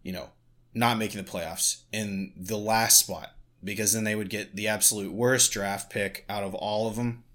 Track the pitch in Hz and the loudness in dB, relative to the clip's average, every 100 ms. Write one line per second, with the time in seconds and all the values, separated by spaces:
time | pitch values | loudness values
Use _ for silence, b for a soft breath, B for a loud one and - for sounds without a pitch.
0 | - 90 - _ _ _ _ 110 120 113 | -8 -8 -10 _ _ _ _ 0 2 2
1 | 107 101 92 92 80 82 - - _ 107 | -2 -4 -8 -6 -6 -2 -2 -2 _ -4
2 | 104 98 98 - 92 107 107 113 113 - | -2 -4 -6 -8 -6 -4 2 2 8 6
3 | - 85 - - - _ 92 101 107 110 | 6 -6 -10 -18 -20 _ -6 0 0 2
4 | 107 107 95 104 101 98 107 107 - 107 | 0 -2 -2 -6 -6 -2 -2 4 2 2
5 | 98 98 123 127 - 107 98 98 - 110 | -4 0 4 6 4 2 -2 -4 -4 -2
6 | 98 - - 101 98 98 104 107 113 107 | -2 -4 -6 -4 -4 -4 -2 0 0 0
7 | 120 117 - | -2 -4 -14